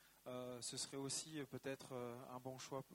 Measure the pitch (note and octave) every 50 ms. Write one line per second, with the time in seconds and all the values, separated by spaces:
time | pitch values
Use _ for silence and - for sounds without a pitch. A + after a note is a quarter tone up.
0 | - - - - - B2 B2 B2+ B2+ B2 B2+ A#2+ A2+ - C#3 A#2+ - - C#3 C#3
1 | C#3 C3+ C3+ - - D#3 D#3 D3+ C#3 - - B2 - C#3 C3+ - - - C3+ B2
2 | B2 A#2+ A#2+ B2 C3 B2 B2+ B2 B2 C3 C3 B2+ - - C#3 C3+ C3+ - -